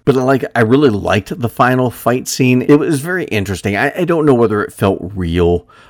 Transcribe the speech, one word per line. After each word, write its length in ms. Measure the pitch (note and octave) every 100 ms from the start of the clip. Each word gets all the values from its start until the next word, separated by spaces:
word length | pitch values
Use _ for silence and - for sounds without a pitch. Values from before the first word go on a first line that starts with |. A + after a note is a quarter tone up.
But 140 | - B2+
I 40 |
like, 200 | B2+ C3+ C#3
I 60 | A#2
really 300 | A2+ C3+ C#3+
liked 500 | G2+ E2+ G2 - E3
the 80 | A#2
final 420 | - B2+ B2+ B2
fight 380 | - A#2+ B2 G2+
scene. 320 | - B2+ B2+
It 160 | B2 D3
was 240 | D#3 C#3+
very 240 | D#3+ F3+ D3
interesting. 500 | G#2 F#2+ F#2 G2 G2+
I, 240 | C#3 -
I 40 |
don't 220 | F3 E3+ D3+
know 80 |
whether 280 | A#2+ A2+ G#2
it 120 | -
felt 240 | - G2+ - F2+
real, 520 | G2+ E2+ E2+ E2+ F2 - -